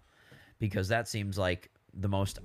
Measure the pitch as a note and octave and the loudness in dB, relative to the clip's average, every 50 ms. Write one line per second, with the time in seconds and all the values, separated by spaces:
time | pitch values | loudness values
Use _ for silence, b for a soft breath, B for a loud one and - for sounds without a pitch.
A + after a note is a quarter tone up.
0 | - B B B B B B B B B B _ A2+ G#2 G2 G2+ F#2+ F#2 A#2 A#2 | -20 B B B B B B B B B B _ -2 0 0 0 2 2 2 0
1 | A#2 - - A2 G2+ G2+ F#2+ G2+ F#2+ F2+ F2+ F2+ - - _ _ _ _ - F#2+ | 0 -2 -4 -4 -4 -2 0 0 2 2 0 0 -4 -14 _ _ _ _ -8 -4
2 | F#2+ G2 G2+ G2 G2 F#2+ - - | -2 0 2 2 2 0 -2 -6